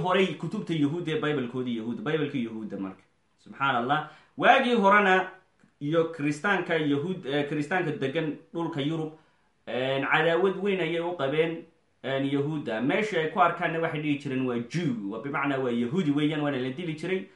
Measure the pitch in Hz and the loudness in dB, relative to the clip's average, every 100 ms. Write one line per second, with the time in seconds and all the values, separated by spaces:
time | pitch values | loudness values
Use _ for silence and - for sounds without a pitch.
0 | 175 185 185 151 160 214 - 165 143 170 | 2 4 2 0 -6 -6 -2 2 2 0
1 | 156 151 151 143 120 127 127 113 110 107 | -2 -2 0 -2 -2 -4 -4 -4 -4 -4
2 | 113 156 139 131 113 110 104 95 95 - | -2 -2 0 -2 -4 -6 -8 -8 -8 -10
3 | _ _ _ _ 95 107 135 123 123 151 | _ _ _ _ -18 -4 -2 0 0 -2
4 | 147 - _ - 196 269 240 226 196 208 | -2 -14 _ 2 6 6 6 4 6 6
5 | 190 185 180 - _ _ _ - 143 165 | 6 4 2 -8 _ _ _ -8 0 2
6 | 165 - 147 147 202 190 175 160 143 139 | 2 0 -2 0 0 0 2 0 2 0
7 | 175 180 123 147 143 151 147 185 151 131 | 0 -4 -2 0 0 -2 0 0 0 -2
8 | 131 165 156 - - 170 160 143 143 165 | -2 -2 -2 -4 -8 -6 -4 -2 -2 -2
9 | 156 - _ _ _ _ - 120 131 135 | -4 -10 _ _ _ _ -8 -4 0 0
10 | 139 151 165 165 196 185 202 190 160 170 | 2 4 4 4 2 2 0 0 0 -2
11 | 175 175 135 151 165 165 - _ _ _ | -4 -2 0 2 0 -2 -10 _ _ _
12 | 123 135 139 139 147 123 110 110 131 202 | -4 -2 0 0 0 -4 -4 -2 0 0
13 | 214 170 156 - 170 170 170 165 160 156 | 0 -2 0 2 2 2 -2 0 -2 -2
14 | 151 143 135 131 127 120 117 160 160 117 | -2 -2 -2 -2 -2 -2 -4 -2 -2 -2
15 | 98 113 139 147 143 135 127 120 120 180 | -4 -6 -6 -2 -2 0 0 0 0 0
16 | 147 143 151 156 147 131 131 135 170 151 | 2 2 2 0 -2 -2 -4 -6 -8 -6
17 | 170 190 - | -4 -4 -6